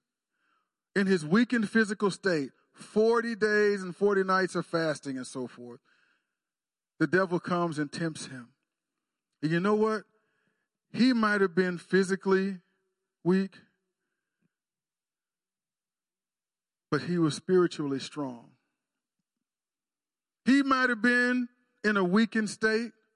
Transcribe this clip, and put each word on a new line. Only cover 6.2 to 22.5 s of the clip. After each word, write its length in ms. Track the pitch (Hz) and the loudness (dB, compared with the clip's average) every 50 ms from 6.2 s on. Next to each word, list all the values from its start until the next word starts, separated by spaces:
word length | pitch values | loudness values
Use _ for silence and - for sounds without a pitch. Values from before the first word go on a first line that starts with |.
| _ _ _ _ _ _ _ _ _ _ _ _ _ _ _ - | _ _ _ _ _ _ _ _ _ _ _ _ _ _ _ -2
the 80 | 160 147 | 0 2
devil 320 | 143 185 190 165 180 165 | 2 2 2 2 -2 -4
comes 400 | - - 180 175 175 170 156 160 | -2 -2 -2 -2 -2 -2 -2 -4
and 100 | 151 139 | -6 -6
tempts 360 | - - 170 165 151 - - | -6 -6 -6 -6 -8 -10 -14
him. 240 | - 131 127 120 _ _ _ _ _ _ _ _ _ _ _ _ _ _ _ _ _ _ - | -14 -16 -18 -18 _ _ _ _ _ _ _ _ _ _ _ _ _ _ _ _ _ _ -8
And 80 | - 156 | -4 -2
you 80 | 165 170 | -2 0
know 160 | 185 208 214 | 0 0 0
what? 300 | 214 214 220 220 208 - _ _ _ _ _ _ _ _ _ _ _ _ _ _ _ _ _ | 0 0 -2 -2 -6 -8 _ _ _ _ _ _ _ _ _ _ _ _ _ _ _ _ _
He 200 | - - 226 262 | 0 2 2 4
might 280 | 254 233 220 208 208 202 | 4 2 2 2 2 2
have 160 | 196 190 165 | 2 2 2
been 220 | 180 185 185 180 165 | 2 0 0 0 -6
physically 800 | - - 180 190 196 175 190 190 - 196 190 190 190 196 190 180 _ _ _ _ _ _ _ _ _ _ _ _ - | -4 0 2 2 2 2 -2 -2 0 2 2 2 0 -2 -6 -10 _ _ _ _ _ _ _ _ _ _ _ _ 0
weak, 320 | 165 190 190 196 190 - - _ _ _ _ _ _ _ _ _ _ _ _ _ _ _ _ _ _ _ _ _ _ _ _ _ _ _ _ _ _ _ _ _ _ _ _ _ _ _ _ _ _ _ _ _ _ _ _ _ _ _ _ _ _ _ _ _ _ _ _ _ _ _ _ _ - | 2 2 2 0 -2 -8 -18 _ _ _ _ _ _ _ _ _ _ _ _ _ _ _ _ _ _ _ _ _ _ _ _ _ _ _ _ _ _ _ _ _ _ _ _ _ _ _ _ _ _ _ _ _ _ _ _ _ _ _ _ _ _ _ _ _ _ _ _ _ _ _ _ _ -4
but 100 | 151 143 | -4 -4
he 160 | - - 175 175 | -2 -2 0 0
was 160 | 165 156 135 | 0 0 0
spiritually 640 | - - - 185 180 175 170 - - 151 139 139 131 | -4 -2 2 2 4 4 2 0 -4 -6 -6 -6 -6
strong. 520 | - - - 147 143 131 123 117 117 - _ _ _ _ _ _ _ _ _ _ _ _ _ _ _ _ _ _ _ _ _ _ _ _ _ _ _ _ _ _ _ _ _ _ _ _ _ _ - | -8 -10 -10 -10 -10 -10 -12 -16 -20 -20 _ _ _ _ _ _ _ _ _ _ _ _ _ _ _ _ _ _ _ _ _ _ _ _ _ _ _ _ _ _ _ _ _ _ _ _ _ _ 0
He 180 | - 269 285 | 2 4 4
might 280 | 277 269 269 254 254 247 | 4 2 0 2 2 0
have 120 | 240 214 | 0 0
been 460 | 202 240 247 247 247 247 247 254 247 - _ _ _ _ _ _ | 0 2 2 2 2 0 0 -2 -4 -6 _ _ _ _ _ _
in 140 | - 208 208 | -2 0 0
a 80 | 202 190 | 2 0
weakened 460 | 175 185 220 226 214 - 226 220 190 | 2 2 2 2 2 0 -4 -4 -4